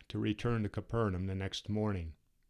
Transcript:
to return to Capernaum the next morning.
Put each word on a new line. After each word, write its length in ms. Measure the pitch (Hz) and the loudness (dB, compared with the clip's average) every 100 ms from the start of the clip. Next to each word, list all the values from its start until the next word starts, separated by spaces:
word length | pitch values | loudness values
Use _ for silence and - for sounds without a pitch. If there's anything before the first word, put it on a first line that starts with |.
| - | -6
to 100 | 107 | -2
return 440 | 110 104 120 113 | 0 2 2 2
to 60 | 104 | 0
Capernaum 580 | 110 - 117 107 90 95 | -2 -2 2 2 2 0
the 80 | |
next 340 | 95 95 - - | -2 -2 -4 -2
morning. 440 | 104 107 95 80 - _ _ _ | 0 2 0 -4 -10 _ _ _